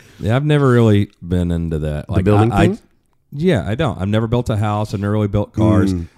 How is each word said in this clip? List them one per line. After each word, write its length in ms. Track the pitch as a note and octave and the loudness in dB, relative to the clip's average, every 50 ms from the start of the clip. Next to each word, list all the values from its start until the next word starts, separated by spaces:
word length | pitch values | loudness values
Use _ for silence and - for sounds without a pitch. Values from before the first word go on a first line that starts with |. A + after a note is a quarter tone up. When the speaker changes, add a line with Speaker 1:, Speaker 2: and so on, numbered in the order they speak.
| - - - - | -20 -20 -14 -8
Speaker 1:
Yeah, 160 | - G2 A#2 | -4 -2 -2
I've 80 | C3+ D3 | 0 0
never 240 | D3+ D3+ D3 C#3 C3 | 2 2 2 4 4
really 400 | A#2+ A#2+ A#2 A2 G#2 G2+ - - _ _ - | 4 4 4 4 4 2 2 -2 _ _ -8
been 240 | E2+ F2+ F2+ F2 F2 | -4 -2 -2 0 0
into 280 | E2+ E2+ E2+ E2 D#2+ D2+ | -2 -2 -2 -4 -4 -4
that. 260 | D2+ D2+ D2 D2 - - | -4 -4 -6 -6 -6 -6
Speaker 2:
The 40 | - | -4
Speaker 1:
Like, 120 | G2 F#2 | -2 0
Speaker 2:
building 280 | G2+ G#2 G#2 G#2+ A#2 A2 | 2 2 2 2 2 4
Speaker 1:
I, 40 | G2 G#2 | 4 2
I 40 | F#3 | 2
Speaker 2:
thing? 100 | G#3 - _ _ _ _ _ _ _ _ _ _ | 2 -2 _ _ _ _ _ _ _ _ _ _
Speaker 1:
Yeah, 380 | - C#3 D#3+ F#3 E3 G2+ - F2+ | -8 -4 0 0 0 0 0 -2
I 60 | A2 | -4
don't. 260 | C3+ E3 B2 E2 - | -2 -2 -4 -4 -4
I've 80 | F#2 G2+ | -4 -2
never 180 | G#2 A2 A#2 | 0 0 0
built 220 | A2+ A#2 A#2+ B2 - | 0 -2 -2 -2 -2
a 80 | A#2 | -2
house. 380 | G2+ A2 G#2+ G#2 G#2 A2 - - | -2 -2 -2 -2 -2 -4 -4 -4
I've 60 | G2 | -4
never 120 | G2+ G2+ G#2 | -4 -2 -2
really 160 | G#2+ G#2+ G2 | -2 -2 0
built 240 | F#2+ G#2 G#2 - - | -2 -2 -4 -4 -2
cars. 400 | G#2+ G#2+ G#2+ G#2+ G2+ F#2+ F#2+ F#2 | 0 0 2 2 2 2 0 -2
Speaker 2:
Mm, 160 | F2 E2 - _ | -4 -6 -10 _